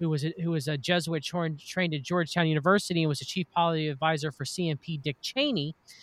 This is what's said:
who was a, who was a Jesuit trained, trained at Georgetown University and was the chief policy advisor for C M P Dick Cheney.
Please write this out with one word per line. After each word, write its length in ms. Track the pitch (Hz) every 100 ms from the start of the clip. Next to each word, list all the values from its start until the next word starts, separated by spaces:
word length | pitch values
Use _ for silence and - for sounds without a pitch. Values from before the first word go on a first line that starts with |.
| 170
who 60 |
was 120 | 151
a, 100 | 156 -
who 100 | 170
was 160 | 160 131
a 100 | 151
Jesuit 460 | 170 175 160 160
trained, 360 | - 175 165 147
trained 340 | - 185 175 151
at 80 |
Georgetown 440 | - 175 160 175 160
University 540 | 151 165 202 - 170
and 80 | 156
was 100 | 139
the 60 | -
chief 240 | 190 -
policy 380 | 175 170 160 151
advisor 420 | 135 160 160 151
for 140 | - 135
C 240 | - 170
M 80 | 147
P 200 | - 156
Dick 200 | 147 -
Cheney. 520 | - 262 294 208 147 - - -